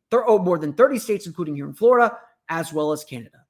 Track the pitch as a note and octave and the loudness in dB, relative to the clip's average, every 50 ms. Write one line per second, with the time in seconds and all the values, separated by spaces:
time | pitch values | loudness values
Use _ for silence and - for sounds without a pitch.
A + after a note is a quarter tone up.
0 | _ _ - B3 A3+ A#3+ A3 G3+ F3+ F3+ F3 D#3+ D3+ D3 C#3+ - B3 C#4+ C#4 A3+ | _ _ -2 0 4 4 4 4 4 2 0 0 -2 -4 2 4 4 4 4 -2
1 | - - G#3 G3 - E3+ D#3 - F3 D3+ D3 C#3+ C#3 D3 - - G#3+ A#3+ B3 A#3+ | -2 -4 -4 -4 -4 -10 -10 -8 -8 -8 -8 -8 -10 -12 -6 0 2 4 6 6
2 | A#3+ A3 A#3 - - _ _ _ _ - E3 E3 D#3+ - D3+ D3+ D3+ D3+ D3+ D3 | 4 2 0 -6 -14 _ _ _ _ -8 -6 -6 -6 -6 -4 -4 -2 -2 -4 -4
3 | D3+ - C3 A#2+ A2 - _ _ _ | -8 -12 -14 -16 -16 -18 _ _ _